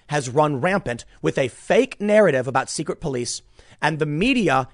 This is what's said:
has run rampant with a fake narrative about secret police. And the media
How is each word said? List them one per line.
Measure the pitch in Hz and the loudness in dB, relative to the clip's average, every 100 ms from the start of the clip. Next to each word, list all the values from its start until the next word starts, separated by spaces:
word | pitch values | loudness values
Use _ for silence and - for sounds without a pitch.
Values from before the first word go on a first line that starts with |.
| - | -6
has | 147 127 | -4 -2
run | 127 151 139 | 2 2 2
rampant | 165 196 - 120 - - | 0 0 -2 -8 -10 -8
with | 156 156 | -4 -2
a | 131 | -2
fake | - - 185 262 - | -4 0 2 2 -2
narrative | 202 214 196 135 127 | 2 4 4 2 0
about | 135 127 | -2 -2
secret | - 160 170 | -6 -8 -6
police. | - 131 117 - - _ - - | -6 -6 -6 -10 -14 _ -20 -4
And | 151 156 | -2 0
the | 151 | -2
media | 147 226 262 170 131 127 | 0 0 2 2 2 0